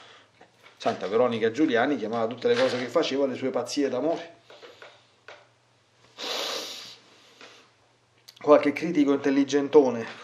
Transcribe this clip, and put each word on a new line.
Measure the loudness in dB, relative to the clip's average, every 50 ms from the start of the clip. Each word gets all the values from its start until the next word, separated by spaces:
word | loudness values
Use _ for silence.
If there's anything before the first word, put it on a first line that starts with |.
| -20 -20 -20 -20 -20 _ _ _ -20 _ _ _ _ -20 _ _
Santa | -4 -4 -4 -4 -6 0
Veronica | 2 2 2 2 2 0 0 0
Giuliani | 2 2 2 2 4 2 2 2 0 -2
chiamava | -4 -4 -2 -2 -2 -4
tutte | -4 -2 0 2
le | 2
cose | 4 2 0 0 -2
che | -6 -2
faceva | 0 0 0 0 0 0 -2
le | -2 -2
sue | -4 -4 -4
pazzie | -4 -4 -4 -4 -2 -2 -2 -2
d'amore. | -2 -2 -2 -2 -4 -4 -6 -14 -18 -20 _ _ -20 -20 -20 -20 -20 -20 -20 -20 -20 _ _ _ _ _ _ -20 -20 -20 -20 _ _ _ _ _ _ _ _ _ _ _ _ _ _ -14 -10 -8 -6 -6 -6 -6 -8 -8 -10 -12 -14 -16 -16 -18 -20 -20 _ _ -20 -20 _ _ _ _ -20 -20 -20 -20 -20 _ _ _ _ _ _ _ _ _ _ _ _ -20 -20 -6
Qualche | 4 6 6 6 6 2
critico | -2 -2 -4 -2 0 2 2 2
intelligentone, | 2 0 0 0 0 2 0 0 0 -2 0 4 6 6 6 6 0 -4 -8 -10 -12 -16